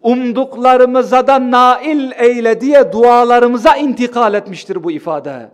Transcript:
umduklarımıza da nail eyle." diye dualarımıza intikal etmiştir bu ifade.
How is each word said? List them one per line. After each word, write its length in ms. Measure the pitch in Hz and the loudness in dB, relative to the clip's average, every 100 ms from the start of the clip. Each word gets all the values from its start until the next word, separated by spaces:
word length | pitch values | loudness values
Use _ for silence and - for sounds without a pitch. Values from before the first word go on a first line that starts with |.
umduklarımıza 1300 | 233 247 247 240 269 226 254 254 247 254 247 254 262 | -4 -2 -2 -4 -6 -2 0 2 2 0 0 0 2
da 240 | 269 247 | 0 2
nail 600 | 247 247 254 302 302 262 247 | 2 2 2 -2 -4 -4 0
eyle." 440 | 240 240 226 226 | 0 2 -2 -2
diye 300 | 262 285 254 | 2 2 2
dualarımıza 840 | 214 240 240 240 240 240 247 320 285 | 2 4 4 4 2 2 2 2 2
intikal 580 | 294 240 247 240 226 | 0 -4 -4 -2 -2
etmiştir 500 | 208 202 170 - 185 | -2 -6 -16 -10 -8
bu 80 | 165 | -6
ifade. 580 | 151 170 151 143 131 110 | -8 -6 -8 -8 -14 -18